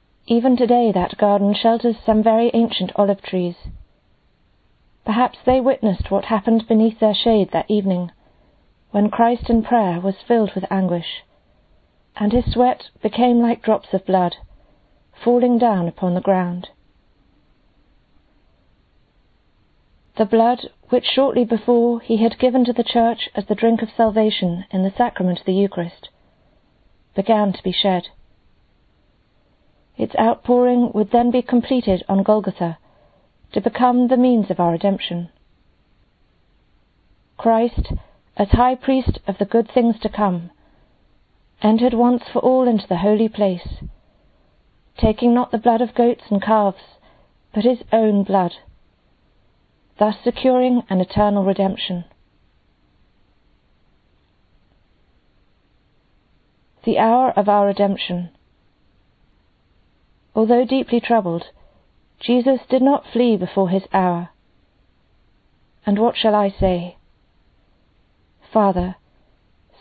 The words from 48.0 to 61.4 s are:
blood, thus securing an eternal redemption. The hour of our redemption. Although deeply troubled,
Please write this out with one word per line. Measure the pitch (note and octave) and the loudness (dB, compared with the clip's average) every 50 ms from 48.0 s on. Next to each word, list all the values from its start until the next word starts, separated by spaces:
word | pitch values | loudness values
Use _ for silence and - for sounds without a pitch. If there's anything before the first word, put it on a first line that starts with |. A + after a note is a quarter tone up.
| A3 G#3+ G#3 G3+ | 2 2 2 0
blood, | G3 G3 F#3+ F#3+ F3+ F3 - - _ - _ _ _ _ _ _ _ _ _ _ _ _ _ _ _ _ _ _ _ _ _ _ _ _ _ - | 0 0 0 0 0 -2 -6 -10 _ -20 _ _ _ _ _ _ _ _ _ _ _ _ _ _ _ _ _ _ _ _ _ _ _ _ _ -2
thus | G#3 G#3+ G#3+ - | -2 -2 -2 -4
securing | - A#3+ - - - C4 B3+ B3+ B3+ B3+ B3 A#3+ - - | -4 -6 -4 -2 0 0 2 2 2 2 0 0 -2 -2
an | F#3+ F#3 | -2 -2
eternal | F3+ - - G#3 G#3 G#3 G3+ G3+ | -2 -2 0 0 0 2 2 0
redemption. | F#3+ G3 F#3+ G3+ G3 F#3+ F#3+ - - - F3+ F3 E3+ _ _ _ _ _ _ _ _ _ _ _ _ _ _ _ _ _ _ _ _ _ _ _ _ _ _ _ _ _ _ _ _ _ _ _ _ _ _ _ _ _ _ _ _ _ _ _ _ _ _ _ _ _ _ _ _ _ _ _ _ _ _ _ _ _ _ _ _ _ _ _ _ _ _ _ _ _ _ _ _ _ _ _ _ _ _ _ _ _ _ _ _ _ _ _ - | 0 0 0 0 -2 -2 -2 -6 -8 -8 -8 -8 -10 _ _ _ _ _ _ _ _ _ _ _ _ _ _ _ _ _ _ _ _ _ _ _ _ _ _ _ _ _ _ _ _ _ _ _ _ _ _ _ _ _ _ _ _ _ _ _ _ _ _ _ _ _ _ _ _ _ _ _ _ _ _ _ _ _ _ _ _ _ _ _ _ _ _ _ _ _ _ _ _ _ _ _ _ _ _ _ _ _ _ _ _ _ _ _ -4
The | A3+ - - | -2 0 2
hour | A3 A3+ A#3 B3+ C4 - | 2 2 2 2 2 0
of | - - G3 G#3 | 0 0 0 2
our | G#3 G3+ G3+ | 2 2 2
redemption. | G3+ G3 G3 G3+ G3 F#3+ - - - F3 F3 F3 E3+ _ _ _ _ _ _ _ _ _ _ _ _ _ _ _ _ _ _ _ _ _ _ _ _ _ _ _ _ _ _ _ _ _ _ _ _ _ _ _ _ - | 0 0 0 0 -2 -2 -4 -6 -8 -8 -8 -8 -10 _ _ _ _ _ _ _ _ _ _ _ _ _ _ _ _ _ _ _ _ _ _ _ _ _ _ _ _ _ _ _ _ _ _ _ _ _ _ _ _ -2
Although | A3 A3 G#3+ A#3+ A#3+ B3+ | 0 2 2 2 2 2
deeply | A3+ C4 C4+ - - A#3 A#3 | 0 -2 -2 -2 0 -2 -2
troubled, | - - A#3+ A3 F#3+ F3 E3+ E3+ | 0 0 0 0 0 -2 -6 -6